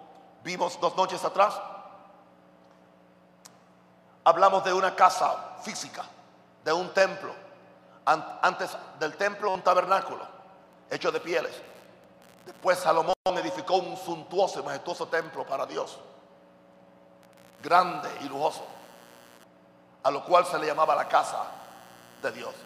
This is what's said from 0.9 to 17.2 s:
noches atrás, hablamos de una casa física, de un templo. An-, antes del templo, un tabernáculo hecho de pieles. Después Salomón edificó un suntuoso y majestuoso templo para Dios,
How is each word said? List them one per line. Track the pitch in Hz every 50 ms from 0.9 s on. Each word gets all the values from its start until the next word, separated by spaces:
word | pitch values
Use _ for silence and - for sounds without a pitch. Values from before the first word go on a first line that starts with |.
| -
noches | 180 190 180 185 165 -
atrás, | 160 - 185 196 - - - - - - - - - - - - - - - - - - - - - - - - - - - - - - - - _ _ _ _ _ _ _ - - - - _ _ _ _ _ _ _ _ _ _ - _ -
hablamos | 165 170 170 190 196 190 190 -
de | 185 180
una | 185 190 185 185
casa | - 190 180 - - 151 - - - - - - - -
física, | 214 190 - - - - - - - - - - - _ - - _ _ _ -
de | 151 160
un | 175 185 175 -
templo. | 196 190 185 185 - - 123 - - - - - - - - - - - - - - -
An-, | 139 156 156 156 - - -
antes | 156 180 180 - 190 160 - - - - - -
del | 156 151 147
templo, | - 196 202 208 - 208 202 190
un | 180
tabernáculo | - 185 180 180 175 175 190 190 - - 127 - - - - - - - - - - - - - - -
hecho | - 147 - 175 156
de | 156
pieles. | 160 165 175 160 151 - - - - - - - - - - - - - - - - - - - -
Después | - - - - 185 180 -
Salomón | - 160 160 165 160 180 185 _ -
edificó | 190 180 175 160 165 143 139 139 - 180
un | 190 175 175 - -
suntuoso | - 175 170 160 147 - 170 190 196 165 - 151
y | 131
majestuoso | 143 139 139 - 175 175 - 165
templo | 156 - 165 160 156 143 139 131
para | - 139 135 131
Dios, | - 151 - - - - - - - - - - - - - - - - - - - - - - - - - - - - -